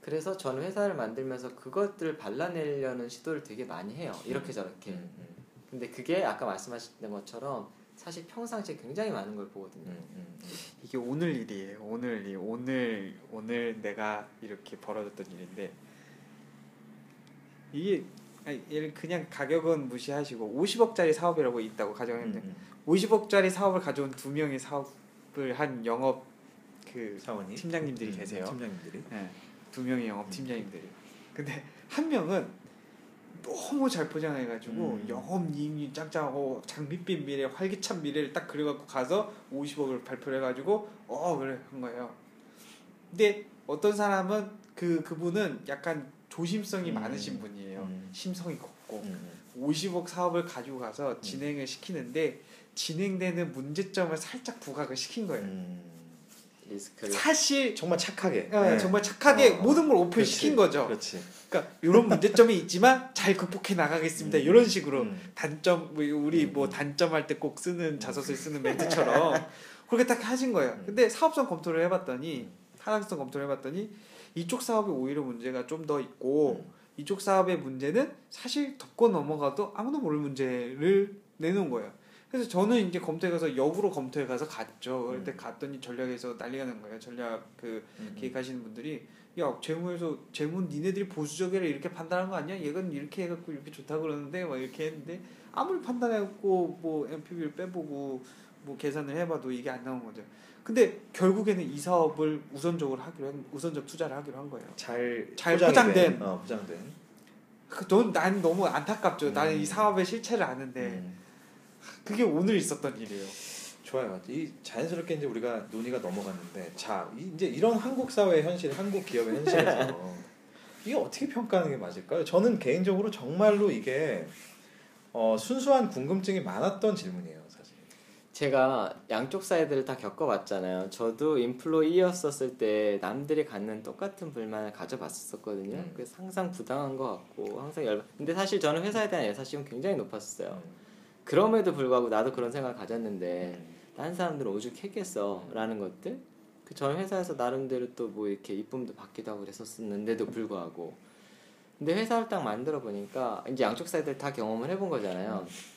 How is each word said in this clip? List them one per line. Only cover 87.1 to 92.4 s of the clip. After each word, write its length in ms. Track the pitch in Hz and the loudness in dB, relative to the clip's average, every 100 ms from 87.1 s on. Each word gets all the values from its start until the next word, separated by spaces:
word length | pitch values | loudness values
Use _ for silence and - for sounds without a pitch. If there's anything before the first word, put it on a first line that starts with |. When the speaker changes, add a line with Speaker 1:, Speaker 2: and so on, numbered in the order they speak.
| 120 120 110 - - | -8 -6 -6 -10 -14
Speaker 3:
그 280 | 120 110 - - | -8 -8 -10 -14
Speaker 2:
음, 80 | 110 | -14
음. 40 | 98 | -8
Speaker 3:
기획하시는 420 | 127 127 127 127 | -8 -6 -6 -8
분들이 460 | 113 110 139 143 - - - - | -10 -10 -8 -10 -12 -20 -16 -2
"야, 180 | 147 120 | -2 -2
재무에서, 560 | - 160 175 175 170 143 - | -4 -4 -4 -4 -4 -4 -8
재무는 360 | - 151 175 180 | -4 -2 -2 -2
니네들이 400 | 147 175 185 196 | 0 0 0 -2
보수적이라 560 | - 151 - 185 190 | -4 -6 -2 0 0
이렇게 240 | 175 139 175 | 0 -2 -6
판단한 380 | 170 165 180 185 | -8 -2 -2 0
거 60 | |
아니야? 220 | 185 | -2